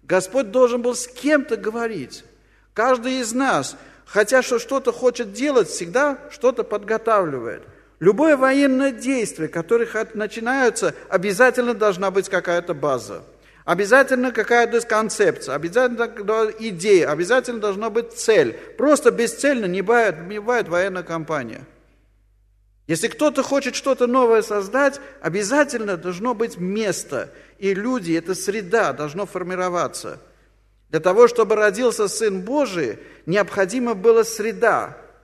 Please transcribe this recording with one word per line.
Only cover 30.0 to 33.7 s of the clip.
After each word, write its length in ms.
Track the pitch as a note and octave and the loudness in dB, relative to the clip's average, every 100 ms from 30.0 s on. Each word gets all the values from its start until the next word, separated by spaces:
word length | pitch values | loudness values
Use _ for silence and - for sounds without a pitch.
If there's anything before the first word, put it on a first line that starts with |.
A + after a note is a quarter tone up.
| G2+ C#2+ _ _ _ _ _ _ _ | -12 -14 _ _ _ _ _ _ _
Для 100 | D#3+ | 0
того, 260 | F3 F#3+ A#3+ | 2 6 6
чтобы 300 | A#3+ G#3+ G#3+ | 6 0 4
родился 500 | G#3 F#3+ B3 G#3+ G3+ | 2 2 -2 0 -4
Сын 360 | - A3+ F#3+ | -2 -2 -2
Божий, 580 | F#3 C#4+ B3+ F3+ B2+ G2+ - - - | -4 -2 -2 -2 -4 -6 -14 -16 -2
необходима 680 | G3 G3+ G3+ F#3+ | -2 0 0 -2